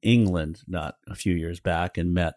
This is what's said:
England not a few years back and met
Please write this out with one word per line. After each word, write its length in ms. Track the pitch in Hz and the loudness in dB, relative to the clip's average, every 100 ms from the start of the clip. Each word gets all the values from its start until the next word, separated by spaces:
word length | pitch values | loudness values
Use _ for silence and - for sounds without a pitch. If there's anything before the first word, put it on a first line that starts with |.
England 600 | 110 120 101 87 78 82 - | 4 4 4 2 -2 -8 -8
not 300 | 87 76 - - | -6 -6 -10 -14
a 80 | |
few 200 | 95 101 | -6 -2
years 260 | 87 85 87 | 0 -2 -4
back 360 | 92 82 90 - | -2 -2 -2 -2
and 160 | 87 | 0
met 220 | 90 82 | 0 0